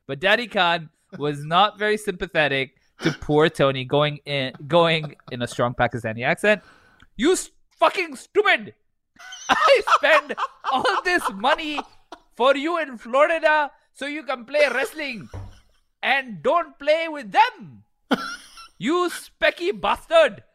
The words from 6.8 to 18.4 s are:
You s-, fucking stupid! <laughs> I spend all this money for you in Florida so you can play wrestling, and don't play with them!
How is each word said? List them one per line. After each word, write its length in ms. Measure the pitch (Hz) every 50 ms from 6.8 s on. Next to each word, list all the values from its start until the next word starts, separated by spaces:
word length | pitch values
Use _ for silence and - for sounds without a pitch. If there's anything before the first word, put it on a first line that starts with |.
| _ _ _ _ _ _ _
You 160 | - 226 330
s-, 180 | 370 - - - _ _ _ _
fucking 460 | _ - 330 320 - 392 349 330 262
stupid! 580 | - - _ - 392 427 392 339 254 202 113 - _ _ _ _ _ _ _
<laughs> 380 | _ _ - - 740 - - -
I 320 | 262 - 605 640 554 453 - 427 -
spend 380 | - - 277 311 294 302 277 - - 392 - - _ - 392
all 300 | - 262 - - 381 453 -
this 180 | 370 359 339 - 339
money 480 | 196 190 214 269 311 320 320 302 294 277 - - _ _ _ _ - _ _ _ _
for 200 | - 240 269 277
you 220 | 285 277 330 349 339
in 200 | 302 277 247 202
Florida 720 | - 233 240 277 302 330 330 320 311 311 302 302 294 277 - _ _ _ _
so 120 | - 269
you 160 | 285 285 311
can 220 | 240 269 269 247 226
play 240 | 262 277 302 294 269
wrestling, 580 | 233 254 277 - - 311 294 269 240 196 127 - - 95 98 - - - _ _ _ _ _ _ _ -
and 400 | - 220 254 269 262 247 208 156
don't 360 | 143 247 320 339 330 302 269 _
play 300 | 277 294 311 330 330 330
with 240 | 302 294 247 196
them! 520 | 277 370 453 494 440 359 208 147 117 101 _ _ _ _ _ - 269 1077 1077 1077 1077 -